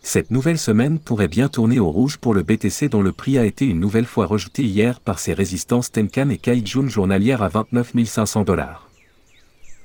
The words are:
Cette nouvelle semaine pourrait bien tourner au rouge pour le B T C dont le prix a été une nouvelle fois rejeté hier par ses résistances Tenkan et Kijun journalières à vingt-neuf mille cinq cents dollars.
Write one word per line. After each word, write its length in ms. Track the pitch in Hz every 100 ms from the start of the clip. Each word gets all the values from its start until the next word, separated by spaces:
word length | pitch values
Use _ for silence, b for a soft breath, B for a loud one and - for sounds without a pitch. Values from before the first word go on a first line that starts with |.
Cette 300 | - 104 -
nouvelle 280 | 123 143 165
semaine 400 | - 107 139 160
pourrait 280 | - 113 92
bien 220 | 107 139
tourner 300 | - 113 127
au 120 | 90
rouge 260 | 78 131 -
pour 160 | 123
le 100 | 101
B 140 | 80 110
T 120 | 104
C 180 | - 147
dont 140 | 113
le 100 | 95
prix 260 | - - 135
a 80 | 110
été 200 | - 135
une 160 | 82
nouvelle 240 | 101 113 117
fois 200 | - 95
rejeté 380 | 104 - -
hier 380 | 131 98 113 123
par 180 | - 92
ses 140 | -
résistances 580 | 85 92 92 - 120 120
Tenkan 380 | - 104 - 143
et 80 | 104
Kijun 500 | - 123 98 127 139
journalières 560 | 107 95 98 113 127
à 60 | 95
vingt-neuf 440 | 101 110 120 120
mille 140 | 120 113
cinq 200 | - 107
cents 160 | 107 101
dollars. 400 | 85 67 - - _ _ _ _ _ - _ - -